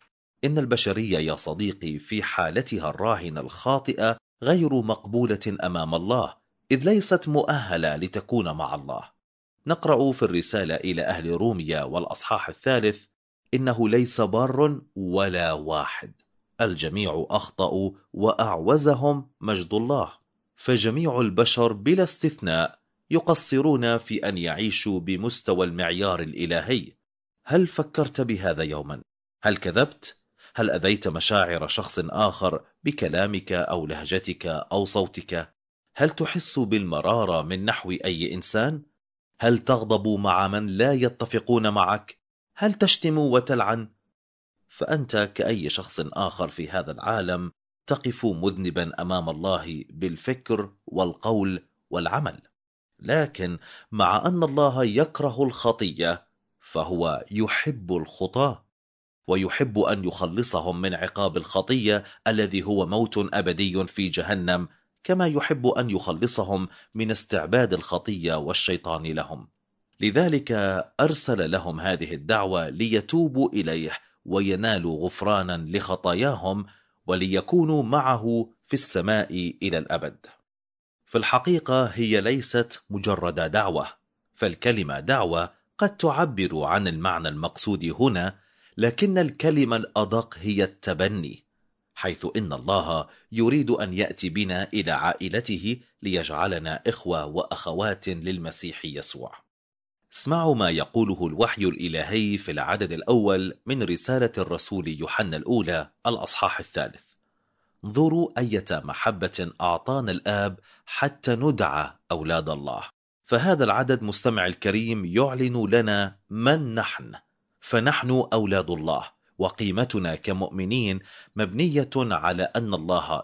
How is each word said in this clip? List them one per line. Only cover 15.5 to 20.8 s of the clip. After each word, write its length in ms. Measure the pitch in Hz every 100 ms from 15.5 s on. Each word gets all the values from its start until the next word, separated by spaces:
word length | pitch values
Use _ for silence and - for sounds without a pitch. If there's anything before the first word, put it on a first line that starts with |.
واحد، 600 | 78 76 78 71 - - - _ _ _ -
الجميع 640 | 113 85 78 92 98 80 -
أخطأوا 640 | 104 - - 95 95 98 98 _
وأعوزهم 1160 | - 107 107 110 85 85 151 147 131 143 143 131 _
مجد 320 | 104 101 85
الله." 380 | 104 117 139 82 - _ _ _ -
فجميع 640 | - 123